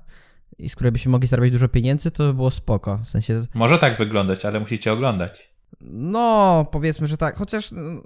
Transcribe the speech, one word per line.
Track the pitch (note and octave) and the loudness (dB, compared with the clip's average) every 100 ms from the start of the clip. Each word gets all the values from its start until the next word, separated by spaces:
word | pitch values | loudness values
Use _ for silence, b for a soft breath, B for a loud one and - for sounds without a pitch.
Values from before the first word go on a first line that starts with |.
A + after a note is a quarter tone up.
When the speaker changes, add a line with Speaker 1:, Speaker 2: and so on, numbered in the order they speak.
| b b b b _ - | b b b b _ -14
Speaker 1:
i | - | -12
z | - | -2
której | B2 | 0
byśmy | A#2 B2+ | 0 2
mogli | B2+ B2 | 2 2
zarabiać | B2 B2 | 2 2
dużo | B2 B2+ | 4 2
pieniędzy, | B2+ B2 D3 E3 | 2 2 0 -2
to | - | 0
by | D3 | 0
było | C3 B2+ | 2 0
spoko, | - - G#2 G#2 G#2 | -2 -2 -2 -2 -6
w | A2+ | -2
sensie | G#2+ A2+ A2+ A#2+ | -4 -2 -4 -4
Speaker 2:
Może | A#2 A#2 E3+ | 0 2 4
tak | C#3 A2 | 4 2
wyglądać, | G#2 G#2+ F#2+ F#2 G#2 | 0 2 0 0 -2
ale | G#2+ | -4
musicie | G#2+ A2 A2 | -4 -4 -2
oglądać. | A2 C3 F#2+ F2 - _ _ _ - | 0 0 -2 -4 -10 _ _ _ -20
Speaker 1:
No, | A#1+ G2+ D#3+ A3 A#3 G#3+ F#3+ E3 D3 | -16 -10 -4 0 2 4 6 4 2
powiedzmy, | D3 D#3+ D3+ D3+ | -2 -2 -2 -4
że | D#3 | -2
tak, | D#3 - | -2 -4
chociaż, | G3 G#3+ G#3 | -6 -6 -8
mm, | E3+ D#3 D#3+ | -10 -12 -14